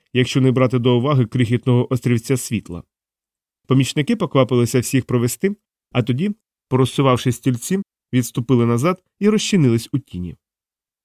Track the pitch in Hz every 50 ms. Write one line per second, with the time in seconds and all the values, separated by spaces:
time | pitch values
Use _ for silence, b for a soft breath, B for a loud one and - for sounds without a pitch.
0 | _ _ - 120 127 - - 135 131 131 123 127 131 123 131 127 117 127 123 120
1 | 120 143 151 131 120 107 - 127 120 104 123 120 - 131 123 123 123 - 135 120
2 | - 127 120 117 117 - 135 123 - - 117 101 - - 85 85 - _ _ _
3 | _ _ _ _ _ _ _ _ _ _ _ _ _ - 131 135 135 127 - 151
4 | 147 - 233 - 185 - - 135 127 107 127 120 120 117 - 127 120 - - 131
5 | - - 120 123 117 123 - - - 196 202 _ _ _ _ _ _ _ - 127
6 | 107 - 123 131 180 208 208 _ _ _ _ _ _ - 131 123 131 123 - -
7 | 139 135 127 117 - 131 120 - - 135 123 117 - - 190 196 190 _ _ _
8 | _ - - 127 120 - - - 117 - 131 120 117 117 120 117 135 175 185 -
9 | _ _ _ - 202 208 214 208 - - - 185 147 123 117 117 117 - - 135
10 | - _ - 90 90 87 - _ _ _ _ _ _ _ _ _ _ _ _ _
11 | _